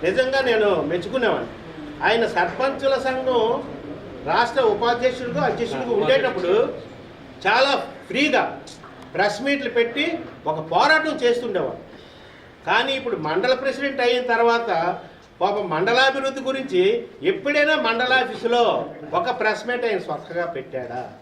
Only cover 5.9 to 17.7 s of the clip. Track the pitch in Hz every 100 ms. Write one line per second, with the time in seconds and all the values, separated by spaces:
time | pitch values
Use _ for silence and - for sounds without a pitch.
5.9 | 214 - - 175 190 180 208 269 - -
6.9 | - - - - - 190 226 269 269 -
7.9 | - - 247 294 233 - - - - -
8.9 | - - 156 202 - 277 285 240 233 233
9.9 | 285 320 330 - - 147 156 156 170 277
10.9 | 311 311 285 240 240 240 190 143 - -
11.9 | - - - - - - - - 208 262
12.9 | 269 240 190 151 170 247 254 269 - 277
13.9 | 240 240 247 240 226 233 233 226 175 -
14.9 | - - - - - 185 208 190 156 196
15.9 | 247 269 269 269 269 269 269 180 185 190
16.9 | 233 - - 147 - 285 294 294